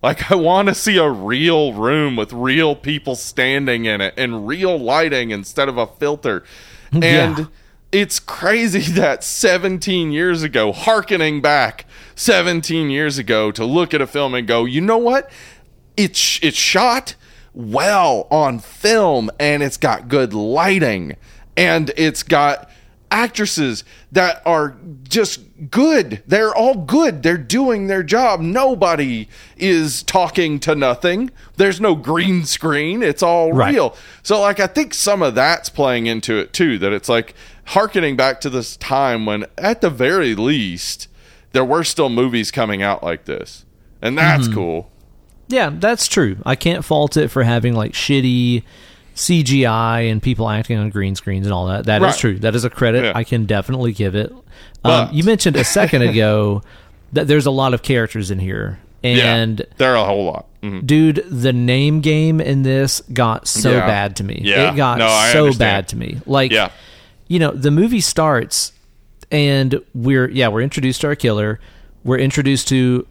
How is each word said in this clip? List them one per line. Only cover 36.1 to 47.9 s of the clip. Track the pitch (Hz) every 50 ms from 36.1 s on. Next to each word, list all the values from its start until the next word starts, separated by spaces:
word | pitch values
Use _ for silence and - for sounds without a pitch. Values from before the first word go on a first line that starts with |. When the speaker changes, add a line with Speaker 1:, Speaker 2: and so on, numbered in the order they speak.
| 113 113 - - 117 107
Speaker 1:
it, | 78 -
too, | - - 180 160 120 95
that | 90 98
it's, | 104 101 - -
like, | 120 117 113 - - - - - - - -
hearkening | - - 190 214 208 - 202 165 147 135
back | 123 131 135 131 -
to | - 143
this | 123 127 113 - -
time | - - - 135 135 139 131 120 113 110
when, | 107 104 104 107 - _ -
at | 165 202 233 226
the | - 175
very | 147 117 127 135 180 190 160 123 110
least, | 98 110 131 156 139 110 92 85 87 - - - - - - - - - - - - - _
there | - 131 131
were | 127 147 170 160
still | - - - 156 135
movies | 117 117 127 131 120 117 104 -
coming | - 139 117 107 104 98
out | 98 101 98 -
like | - 85 85 80 _
this. | - 69 50 - - - - - _ _ _ _ - - -
And | - 113 131
that's | 156 160 - 160 147 127
Speaker 2:
Mm-hmm. | 117 110
Speaker 1:
cool. | 107 92 85 80 82 95 - _ _ - _ - - _ _ - - - -
Speaker 2:
Yeah, | 254 262 208 147
that's | 147 165 185 214 240 220 -
true. | - - 202 156 107 95 95 -
I | - 135
can't | - - 170 170 - -
fault | - 156 151 147 143 -
it | 156 147 127
for | - 131
having, | 120 117 120 120 110 123 120
like, | 113 107 -